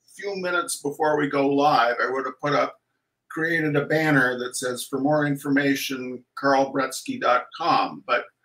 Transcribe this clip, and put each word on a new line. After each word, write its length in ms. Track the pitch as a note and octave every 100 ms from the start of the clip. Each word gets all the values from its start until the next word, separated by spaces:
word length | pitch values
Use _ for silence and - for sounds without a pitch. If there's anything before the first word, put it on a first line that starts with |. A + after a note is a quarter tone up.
| _ -
few 180 | G3+ F#3+
minutes 400 | F3+ F3 C#3+ -
before 420 | C#3+ C#3+ D#3+ D3
we 100 | C#3+
go 180 | C#3 C#3
live, 500 | C#3 D3 C#3+ A#2+ A#2+
I 80 | B2+
would 140 | C3+
have 160 | C3 -
put 140 | D3
up, 260 | C#3+ C3+ - _ _ _ _ -
created 480 | D#3+ D#3+ E3 D#3 C#3+
a 80 |
banner 540 | C#3+ D#3 D#3 C#3 B2+ B2
that 180 | B2 -
says, 300 | C3 B2 -
"For 120 | C3+
more 280 | C#3 D3+ D3
information, 960 | C#3 C#3+ C#3 C#3+ C3+ - B2+ B2+ B2 _ -
carl 360 | C#3 C3+ C3+
bretsky 480 | C3+ B2 - - A#2+
dot 280 | B2+ B2 - -
com." 460 | E3+ A#2+ F#2+ - -
But 180 | A#2+ - _